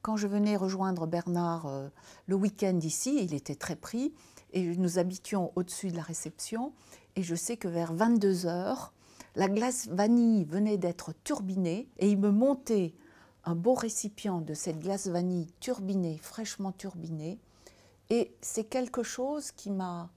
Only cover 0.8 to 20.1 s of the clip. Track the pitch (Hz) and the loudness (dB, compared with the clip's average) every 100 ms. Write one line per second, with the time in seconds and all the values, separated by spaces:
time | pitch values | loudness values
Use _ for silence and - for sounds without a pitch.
0.8 | 185 180 160 170 170 175 170 170 160 139 | 0 0 0 -2 0 0 0 -2 -4 -6
1.8 | 139 - - - - 190 196 202 196 180 | -8 -14 -20 -20 -2 2 2 0 2 2
2.8 | 160 - 254 285 185 147 - 143 - 165 | 0 -2 0 0 0 -2 -6 -8 -6 -8
3.8 | - 233 277 - - - - - 175 175 | -6 -4 -4 -4 -20 -20 -6 -2 0 2
4.8 | 180 175 180 185 - 202 170 - 180 - | 2 2 0 -2 -4 -2 -2 -2 -4 -4
5.8 | 196 170 156 160 156 - - 220 269 - | -6 -6 -6 -8 -10 -10 -8 -6 -6 -8
6.8 | - - _ - 175 170 - 233 185 170 | -20 -20 _ -4 -2 -2 -2 -4 -2 0
7.8 | 165 165 226 233 202 185 175 175 190 254 | 0 2 4 6 6 4 2 -2 -2 -4
8.8 | - _ - - - - 190 202 240 254 | -6 _ -20 -20 -12 0 2 2 0 -2
9.8 | 220 180 208 240 233 220 156 170 214 208 | -4 2 6 6 6 4 2 2 2 2
10.8 | 180 170 - 156 - 294 190 190 180 175 | 0 -2 -8 -10 -4 -4 -2 0 0 0
11.8 | 262 - 196 202 202 202 262 269 - 220 | -6 0 2 4 6 6 6 2 2 2
12.8 | 170 - - - - _ - 170 185 254 | 2 -4 -20 -20 -20 _ -4 0 4 2
13.8 | 233 - 208 - 208 180 160 151 - 160 | 2 -4 -6 -6 -4 -2 -4 -6 -4 -4
14.8 | 165 196 190 175 180 180 165 - - 240 | -2 -4 -2 0 2 0 -2 -8 -6 -4
15.8 | 190 196 175 156 - - 220 - 190 185 | -2 0 -2 -4 -10 -10 -10 -6 -6 -6
16.8 | 196 175 165 160 156 202 _ _ - - | -10 -10 -8 -6 -6 -10 _ _ -20 -20
17.8 | - _ _ 233 214 - - - 214 262 | -20 _ _ 0 0 -4 -8 -6 -4 -2
18.8 | 247 247 226 - 262 302 285 - 202 196 | -2 -2 -4 -4 -4 -4 -6 -12 -6 -4
19.8 | 185 170 170 | -4 -6 -10